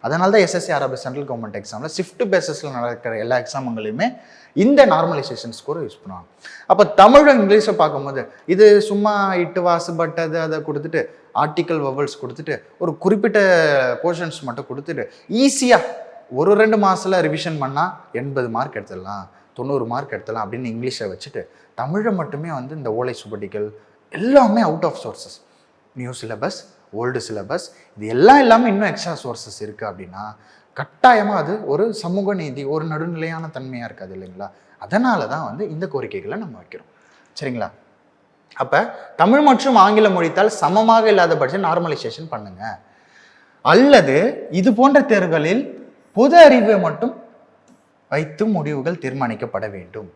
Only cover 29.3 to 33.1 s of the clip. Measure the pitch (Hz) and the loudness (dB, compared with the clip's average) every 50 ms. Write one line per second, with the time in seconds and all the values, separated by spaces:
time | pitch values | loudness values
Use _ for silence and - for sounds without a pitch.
29.3 | 113 - - 107 98 - 107 107 107 - 113 104 92 92 92 87 92 98 104 107 | -12 -12 -14 -18 -14 -14 -14 -14 -12 -10 -12 -12 -10 -12 -18 -18 -16 -16 -16 -16
30.3 | 104 _ _ _ _ _ _ _ _ - 139 - _ _ - 254 240 214 208 202 | -16 _ _ _ _ _ _ _ _ -12 -12 -12 _ _ 6 6 6 6 2 0
31.3 | 202 180 147 151 196 214 196 143 143 151 208 233 208 - - 175 180 202 196 196 | -2 -2 -2 -4 -6 -6 -4 -4 -2 -2 -2 -2 -4 -8 -8 -6 -4 -4 -2 -2
32.3 | 202 185 160 147 127 139 139 135 151 156 156 165 156 151 165 175 | -4 -4 -6 -8 -10 -8 -6 -6 -6 -6 -6 -6 -6 -6 -6 -8